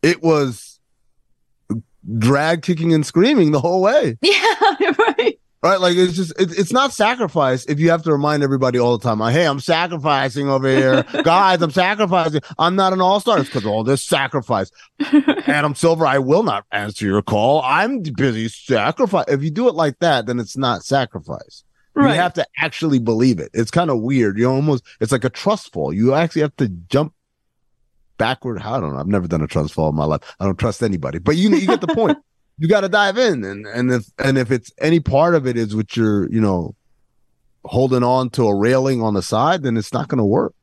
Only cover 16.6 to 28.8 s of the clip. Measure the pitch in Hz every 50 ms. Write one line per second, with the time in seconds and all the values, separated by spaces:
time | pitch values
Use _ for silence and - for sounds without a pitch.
16.6 | - _ - 104 104 107 104 - 107 101 95 104 101 - 107 101 107 127 143 156
17.6 | 135 127 139 165 196 233 277 247 180 156 123 - 135 135 117 110 113 117 - -
18.6 | - - 131 113 104 131 160 - 269 196 196 175 - - 143 139 143 160 151 190
19.6 | 247 247 175 160 160 147 127 _ 170 170 147 127 113 107 123 123 113 98 - 131
20.6 | 135 123 117 95 - - 135 139 127 - - 95 78 - 67 - - _ - -
21.6 | _ _ _ _ _ _ _ - - 269 - 165 180 175 - 170 147 - _ -
22.6 | 151 160 - - 165 160 139 127 113 113 113 110 123 131 120 85 71 - - -
23.6 | 113 - - 170 175 165 135 117 107 123 139 131 117 101 98 104 117 127 131 135
24.6 | 147 156 143 123 _ - - _ - 110 135 123 107 127 - - - 196 214 -
25.6 | - - _ 87 73 67 80 98 113 123 131 147 170 160 - 160 151 147 _ -
26.6 | 139 107 92 85 85 - - 135 156 - _ _ _ _ _ _ _ _ _ _
27.6 | _ _ _ _ _ _ _ _ _ _ _ _ 113 117 131 - - 127 113 90
28.6 | - 107 120 135